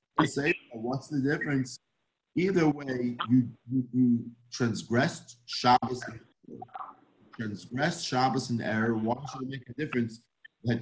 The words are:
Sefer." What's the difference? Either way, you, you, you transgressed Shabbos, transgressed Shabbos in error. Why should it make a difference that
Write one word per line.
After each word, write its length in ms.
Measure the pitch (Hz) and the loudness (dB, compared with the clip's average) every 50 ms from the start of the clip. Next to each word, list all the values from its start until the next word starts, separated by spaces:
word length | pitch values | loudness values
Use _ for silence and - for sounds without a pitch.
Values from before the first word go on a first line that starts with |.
| _ _ - - 156 | _ _ 0 0 0
Sefer." 300 | 147 - 143 143 151 - - - - - | 2 2 0 0 0 0 0 -4 -14 -12
What's 360 | 113 110 120 135 139 - - | -8 -4 -4 -4 -4 -6 -4
the 100 | 151 139 | -2 0
difference? 580 | 131 139 151 160 - 151 143 135 131 - - - _ _ _ _ _ _ _ _ _ _ - | 0 0 0 0 -2 -2 0 0 -2 -2 -8 -14 _ _ _ _ _ _ _ _ _ _ -2
Either 320 | - 175 196 190 180 160 151 | 0 2 2 4 4 4 4
way, 480 | 143 147 143 135 127 123 123 123 120 120 - 113 | 2 0 -2 -4 -2 -2 -2 -2 -2 -2 2 4
you, 200 | 123 131 117 - - _ - 117 | 4 4 4 2 -4 _ -8 -2
you, 120 | 127 131 123 - - | -2 -2 -2 0 2
you 320 | 127 127 123 117 117 120 - - _ _ - | 4 4 6 4 2 0 -6 -14 _ _ -10
transgressed 880 | - - 123 113 101 87 - - 113 135 151 175 - - - - - _ _ | -4 -2 0 0 0 -4 -4 0 2 2 2 2 -2 -6 -14 -18 -20 _ _
Shabbos, 580 | - - - - 123 123 127 120 120 127 - - - - - - _ _ _ _ - - - - - - - - - - _ _ _ _ _ - - - | -10 -6 0 4 6 6 6 4 0 -6 -6 -8 -12 -14 -16 -20 _ _ _ _ -18 -16 -16 -16 -16 -14 -14 -14 -14 -16 _ _ _ _ _ -20 -20 -12
transgressed 680 | - 113 107 101 - - - 123 135 147 170 - - - | -8 -8 -8 -8 -10 -10 -6 -2 0 0 0 0 -2 -4
Shabbos 460 | - 135 127 131 131 - 131 - - | 0 2 2 4 4 2 0 -2 -2
in 120 | 120 110 | -2 -2
error. 340 | - 95 110 110 110 117 113 | -2 0 0 0 2 2 0
Why 200 | 110 110 113 120 135 143 139 | 0 0 0 -2 -2 -4 -10
should 120 | - 139 131 | -10 -8 -8
it 60 | 131 | -8
make 200 | 135 131 - - | -8 -10 -12 -12
a 40 | 120 | -8
difference 480 | - 156 151 - 123 113 110 - - _ _ _ _ - - _ _ - | -8 -6 -2 -2 -2 -2 -2 -4 -12 _ _ _ _ -20 -20 _ _ -2
that 180 | 117 120 117 | -2 -2 -2